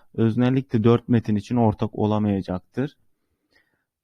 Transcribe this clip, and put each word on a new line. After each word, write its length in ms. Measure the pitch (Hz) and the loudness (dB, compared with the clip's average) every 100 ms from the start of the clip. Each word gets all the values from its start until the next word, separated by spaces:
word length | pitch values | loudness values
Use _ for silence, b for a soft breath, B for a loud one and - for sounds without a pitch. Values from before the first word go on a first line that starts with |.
| b | b
Öznellik 600 | - 113 110 123 131 131 | -2 0 2 0 0 -2
de 100 | 120 | 0
dört 260 | 107 117 - | 4 2 2
metin 260 | 120 - 107 | 0 0 -4
için 200 | - 123 | -2 0
ortak 440 | 113 101 110 - | 0 0 -4 -2
olamayacaktır. 1000 | 107 107 104 98 92 92 - - 139 - _ _ _ _ _ _ _ _ _ _ | -2 0 0 -2 -4 -8 -8 -8 -8 -8 _ _ _ _ _ _ _ _ _ _